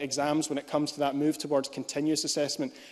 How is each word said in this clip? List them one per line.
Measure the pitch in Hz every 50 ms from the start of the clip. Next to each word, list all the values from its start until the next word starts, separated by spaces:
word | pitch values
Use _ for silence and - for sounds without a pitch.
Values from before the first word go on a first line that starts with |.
exams | 143 135 123 143 143 147 151 156 151 -
when | 143
it | 143 -
comes | - - 147 151 147
to | - 147
that | 143 139 135
move | 139 147 156 151
towards | - - 143 151 139 135 -
continuous | - 170 165 - - 147 147 156 156 151 -
assessment | 151 - 156 147 139 - - 139 131 - - - -